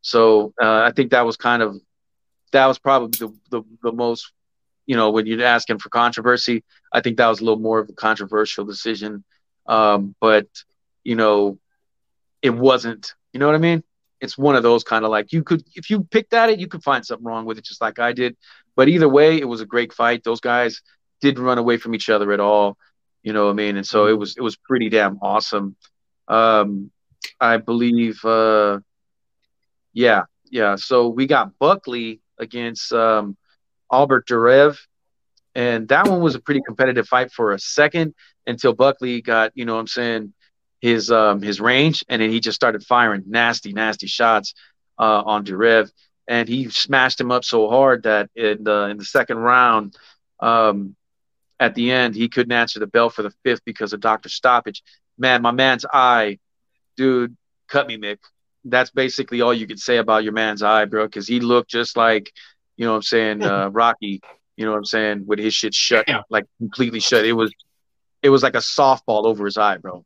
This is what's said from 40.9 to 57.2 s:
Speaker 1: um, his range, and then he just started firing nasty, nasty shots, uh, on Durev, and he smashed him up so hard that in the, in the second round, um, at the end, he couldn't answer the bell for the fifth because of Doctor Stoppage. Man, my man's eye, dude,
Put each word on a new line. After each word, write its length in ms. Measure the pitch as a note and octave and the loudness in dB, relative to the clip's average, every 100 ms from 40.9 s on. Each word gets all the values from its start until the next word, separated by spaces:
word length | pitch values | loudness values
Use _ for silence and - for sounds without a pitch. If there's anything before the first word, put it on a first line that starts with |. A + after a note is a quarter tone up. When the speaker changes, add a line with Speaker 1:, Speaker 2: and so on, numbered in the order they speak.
| A#2 G#2 | 0 2
Speaker 1:
um, 300 | A2+ G#2+ G2+ | 4 4 2
his 200 | G2+ G2 | -2 -2
range, 420 | A2 B2+ D#3 D3 - | 0 2 2 0 -4
and 120 | A#2 | -2
then 80 | A2 | -2
he 80 | A2+ | -2
just 160 | A2+ G#2 | -4 -2
started 280 | B2+ G#2+ | -2 -2
firing 400 | - A#2+ A#2 G2+ F#2+ | -2 2 2 -2 -4
nasty, 440 | A2+ A#2 A2+ G2+ | -2 0 -2 -8
nasty 360 | G2+ A2 G#2+ - | -6 -6 -6 -8
shots, 460 | - A#2 A2 G2+ - _ _ _ - | -2 2 2 -2 -16 _ _ _ -2
uh, 240 | A2 G#2+ G#2 | 0 2 0
on 200 | G#2+ G2+ | -4 -4
Durev, 460 | F#2+ A2+ A2+ G#2 _ _ _ - | 0 4 4 2 _ _ _ -4
and 200 | A#2+ A2+ | -4 -2
he 200 | B2 B2 | -4 -4
smashed 500 | - - C3+ B2+ - | -4 0 0 0 -2
him 100 | B2 | -2
up 140 | B2 - | -2 0
so 240 | A#2 G#2+ | 0 2
hard 340 | B2 C3+ B2 | 4 4 2
that 260 | A2 G#2+ G#2 - | 0 -2 -2 -4
in 280 | A2+ G#2 | -4 -2
the, 220 | G#2+ G#2 G2+ | -2 -2 -2
in 80 | G#2 | -6
the 80 | G2 | -4
second 320 | - A#2 A#2 | -4 -2 -2
round, 580 | A#2 B2 B2 A2 G2+ _ _ _ _ _ | 2 4 4 2 -2 _ _ _ _ _
um, 560 | A#2 A#2 A2 G2+ G2 G2+ _ _ _ _ _ _ | -2 2 2 0 -8 -14 _ _ _ _ _ _
at 160 | A#2+ G#2+ | -2 0
the 160 | A#2+ | 0
end, 240 | B2+ B2 G#2+ | 0 0 -2
he 140 | A#2 | -4
couldn't 220 | B2 A#2+ | -4 -2
answer 280 | A#2+ A#2 A2 | -2 -2 -4
the 80 | G#2+ | -2
bell 220 | A#2 A#2 | 0 0
for 120 | - | -2
the 100 | G#2 _ | -10 _
fifth 180 | C3 A#2 | -4 -4
because 300 | - G#2+ G#2 | -6 -10 -8
of 80 | G#2 | -4
Doctor 260 | A2 A2 - | -2 -2 -6
Stoppage. 560 | - B2+ B2 A2 G2 _ _ _ _ | -2 2 2 0 -16 _ _ _ _
Man, 240 | B2+ B2 | 0 2
my 100 | A#2+ | 2
man's 340 | B2 C3 B2 - | 2 2 2 0
eye, 460 | C#3+ B2+ A#2+ G#2+ G2+ _ _ _ _ _ - | 2 4 4 0 -6 _ _ _ _ _ -2
dude, 400 | C3 B2+ | 0 0